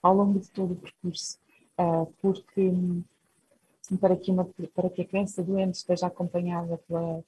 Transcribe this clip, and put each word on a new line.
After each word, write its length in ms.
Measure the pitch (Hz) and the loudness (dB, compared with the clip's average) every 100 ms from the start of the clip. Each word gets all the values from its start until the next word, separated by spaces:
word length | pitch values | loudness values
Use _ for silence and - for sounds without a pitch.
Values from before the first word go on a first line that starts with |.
ao 140 | 180 | 6
longo 240 | 190 202 196 | 6 4 2
de 100 | - | -2
todo 240 | - 185 | -4 -4
o 20 | |
percurso, 640 | 180 - _ 180 156 - - _ _ _ - | -4 -10 _ -8 -8 -12 -14 _ _ _ 0
ah, 280 | 175 165 165 - | 2 2 -2 0
porque, 400 | 196 190 _ - 190 | 0 0 _ 2 2
hum, 340 | 180 180 175 - _ _ _ _ _ _ _ - 185 | 2 0 -2 -6 _ _ _ _ _ _ _ -4 2
para 140 | 190 185 | 4 2
que 140 | 190 | 2
uma, 140 | 185 180 - 165 | 0 0 -6 -8
para 140 | - 180 | -2 -2
que 120 | 180 | -2
a 40 | |
criança 360 | 170 190 202 - | -2 -2 -2 -4
doente 320 | 180 190 190 | -2 0 0
esteja 320 | 175 - 180 180 | -2 -2 0 0
acompanhada 680 | 175 175 175 175 175 170 165 _ | -2 -4 -2 -2 -4 -4 -8 _
pela, 360 | 165 170 165 | -4 -2 -6